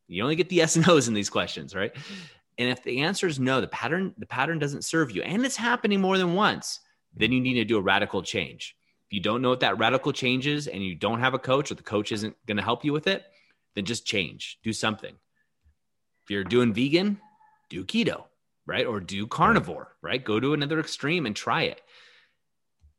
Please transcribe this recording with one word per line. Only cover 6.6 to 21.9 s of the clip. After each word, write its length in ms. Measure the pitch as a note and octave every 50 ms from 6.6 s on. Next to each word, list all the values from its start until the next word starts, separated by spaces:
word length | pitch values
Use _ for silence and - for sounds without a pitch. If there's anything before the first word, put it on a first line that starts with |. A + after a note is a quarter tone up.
| - - - - - _ _ _ _ _ _
then 180 | - G#2 A2+ B2+
you 80 | B2+
need 140 | B2+ B2+ B2+
to 100 | A#2+ A2
do 140 | G#2 A2+ G#2+
a 40 | F#2
radical 400 | F#2+ F#2+ G2+ G2+ F#2+ - G2 F2+
change. 540 | - - G#2 E2 C2 C2 - - - - _ _ _ _ _ _
If 60 | _ G2+
you 60 | G2+
don't 200 | - G#2 A2 B2 C3
know 60 | B2+
what 120 | B2+ B2+
that 180 | C3+ A#2 F#2+ G#2+
radical 340 | A2+ A#2 B2+ C3 - D3+ C3+
change 340 | - C3 B2+ B2 C3 B2+
is 200 | D3 D3 D3 C#3+
and 160 | - - F#2+ G2
you 100 | F#2 F2
don't 260 | D#2+ - G2+ A2+ A#2
have 140 | B2 C3 C3
a 40 | B2+
coach 320 | - C3 C3 C#3 D3 -
or 40 | -
the 80 | - -
coach 300 | - A2 G#2 G#2+ - A#2
isn't 240 | G#2 G#2 G#2+ - _ _
gonna 160 | - G#2 G#2 F#2+
help 220 | G#2+ A#2+ - -
you 80 | D3+ C#3+
with 140 | D#3 D#3
it, 180 | F#3+ G3 - - - _ _ _ _ _ _ _ _ _
then 100 | - G2+
just 200 | F2+ A#2 - -
change, 520 | - - G2+ F2 C2+ G1+ - - - - - -
do 100 | A2+ A2
something. 420 | - - A2+ G#2+ G#2 - - - - _ _ _ _ _ _ _ _ _ _ _ _ _ _ _ _ _ _ _ _ _
If 60 | -
you're 140 | G2+ G2 F#2+
doing 300 | F2+ A2 B2 B2 A#2+ G2+
vegan, 460 | A2 B2+ C#3 D3 E3+ G3 G#3 G3+ - - - _ _ _ _ _ _ _ _
do 140 | - F2+ F#2+
keto, 400 | - - A3+ A#3 C3+ - - - - _ _ _ _ _ _ _
right? 200 | - F2+ A2 C3
Or 140 | B2 A2+ G2+
do 260 | F2+ F2 G2 G2 G#2
carnivore, 680 | A2+ - - E3 G#3 A3+ F#3+ - - E2 D2 - - - _ -
right? 200 | D#2 G#2 - -
Go 160 | - G#2 G#2+
to 120 | B2 C#3 D3+
another 260 | D3+ C#3+ C#3+ D#3+ D#3+
extreme 440 | D3+ - - - - C#3 E3 F3+ D3+
and 80 | A2 G#2
try 280 | - - - D#3 E3 C#3
it. 180 | E2 - - - _